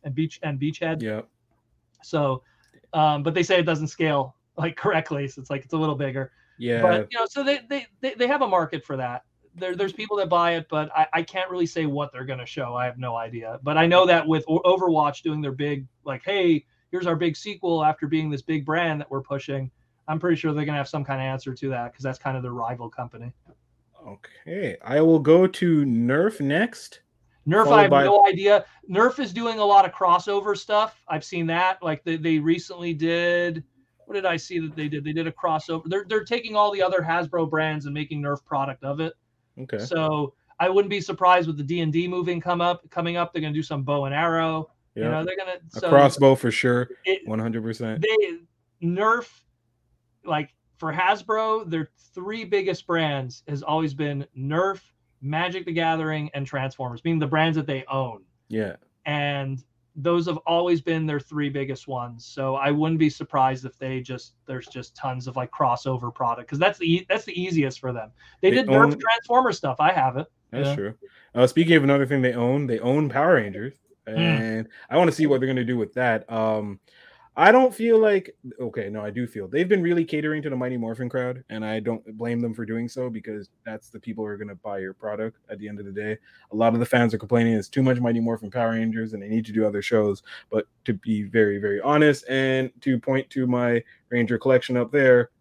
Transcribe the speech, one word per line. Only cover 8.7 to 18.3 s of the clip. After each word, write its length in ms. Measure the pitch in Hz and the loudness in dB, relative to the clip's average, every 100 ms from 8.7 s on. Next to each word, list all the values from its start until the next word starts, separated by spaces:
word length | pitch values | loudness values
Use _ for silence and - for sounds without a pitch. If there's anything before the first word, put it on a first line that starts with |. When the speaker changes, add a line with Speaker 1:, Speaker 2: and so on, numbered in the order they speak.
| 156 | -6
Speaker 1:
for 120 | - 135 | -6 -6
that. 280 | 123 123 _ _ _ | -6 -8 _ _ _
There, 200 | 170 185 180 | -10 -8 -4
there's 160 | 196 | -4
people 240 | 190 214 208 | -4 -6 -4
that 100 | 185 | 0
buy 240 | 170 170 170 | 2 2 0
it, 100 | 160 | -2
but 200 | 156 156 156 | -4 -2 0
I, 100 | 156 | 0
I 100 | 165 | 0
can't 260 | 165 190 185 | -4 -6 -4
really 160 | 180 170 | -2 -4
say 180 | 170 151 | -2 -2
what 260 | 143 143 | -2 -6
they're 120 | 127 | -8
gonna 220 | 131 127 120 | -10 -10 -10
show. 280 | - 123 120 | -8 -6 -4
I 80 | 123 | -4
have 120 | 123 | -4
no 180 | 127 117 | -6 -6
idea. 420 | 113 117 113 120 | -6 -10 -10 -8
But 120 | 131 151 | -2 2
I 80 | 165 | 6
know 200 | 180 185 | 6 8
that 200 | 170 156 | 4 4
with 180 | 160 160 | 0 2
O-, 120 | 160 | 2
Overwatch 600 | 180 185 180 156 147 143 | 4 4 2 2 2 0
doing 180 | 165 151 | -4 -4
their 120 | 147 | -4
big, 340 | 131 147 143 135 _ | -4 -4 -4 -8 _
like, 180 | 143 127 | -12 -10
"Hey, 400 | - 202 175 151 _ _ _ | -4 0 4 2 _ _ _
here's 140 | 180 175 | -4 -2
our 100 | 160 | 0
big 200 | 170 151 | -2 -4
sequel," 480 | 214 202 180 165 | -10 -6 -2 2
after 220 | 156 151 147 | 2 0 -2
being 240 | 160 156 | -2 -2